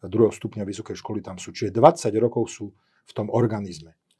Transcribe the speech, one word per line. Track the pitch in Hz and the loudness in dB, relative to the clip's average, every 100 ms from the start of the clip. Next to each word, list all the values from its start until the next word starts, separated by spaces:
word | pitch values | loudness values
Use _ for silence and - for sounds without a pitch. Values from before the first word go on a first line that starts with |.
druhého | 98 104 110 | -2 6 6
stupňa | - 110 107 101 | 4 -6 -6 -6
vysokej | 101 - 92 | -6 -8 -10
školy | - 104 | -8 -8
tam | 95 92 | -8 -10
sú. | - | -12
Čiže | - 107 107 | -6 -2 4
dvadsať | 139 170 120 107 | 4 4 0 0
rokov | 120 120 117 | 0 0 -4
sú | - 104 - _ _ - | -6 -14 -16 _ _ -12
v | |
tom | - 107 | -6 -2
organizme. | 113 120 107 101 80 80 _ _ _ | 2 2 0 -6 -10 -16 _ _ _